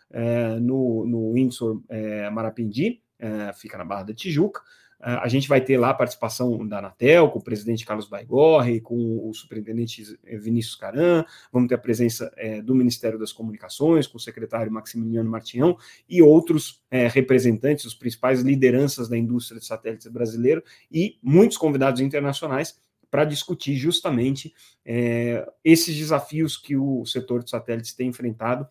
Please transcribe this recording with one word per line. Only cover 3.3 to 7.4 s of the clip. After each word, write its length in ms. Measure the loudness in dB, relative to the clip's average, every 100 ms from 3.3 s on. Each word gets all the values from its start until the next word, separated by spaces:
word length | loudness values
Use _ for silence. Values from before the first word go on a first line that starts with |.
| -8 -8
fica 240 | -12 -16 -12
na 60 |
Barra 200 | -10 -10
da 100 | -10
Tijuca. 480 | -10 -4 0 0 -2 -18 _ _ _
Ah, 280 | -6 -4 0
a 20 |
gente 200 | 0 2
vai 120 | 2
ter 180 | 4 2
lá 120 | 2
a 40 |
participação 720 | 2 -2 -4 -8 -4 -2 -2 -4
da 140 | -8
Anatel, 500 | -10 0 6 6 6
com 80 |
o 60 | 2